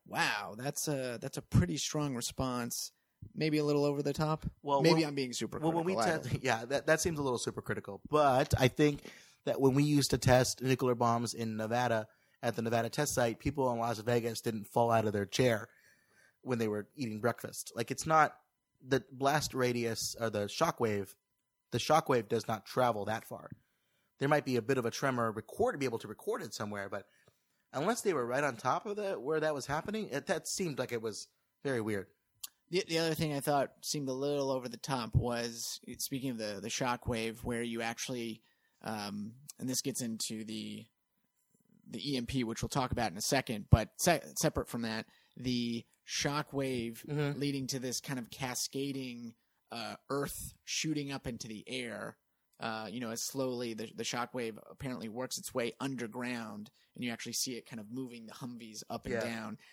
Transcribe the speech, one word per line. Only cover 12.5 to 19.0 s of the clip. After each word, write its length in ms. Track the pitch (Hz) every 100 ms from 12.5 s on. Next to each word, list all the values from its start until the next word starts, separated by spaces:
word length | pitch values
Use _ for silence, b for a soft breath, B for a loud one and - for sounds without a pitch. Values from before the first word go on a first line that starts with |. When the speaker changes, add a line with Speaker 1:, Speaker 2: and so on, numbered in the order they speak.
| 117
Speaker 2:
the 60 |
Nevada 280 | 113 117 117
test 240 | - 147
site, 260 | 135 120 110
people 320 | 147 139 131
in 80 | 117
Las 200 | 117 107
Vegas 420 | 107 120 117 110
didn't 260 | 117 110 104
fall 240 | 123 117
out 140 | 113 107
of 80 |
their 120 | 101 98
chair 440 | - 127 107 113 b b b b b b b
when 180 | 135 117
they 80 | 110
were 200 | 104 104 147
eating 240 | 120 107
breakfast. 500 | 117 - 110 - - -
Like, 140 | 117
it's 160 | 123 160
not 300 | 160 147 - _ _ _ _ 131
the 180 | 131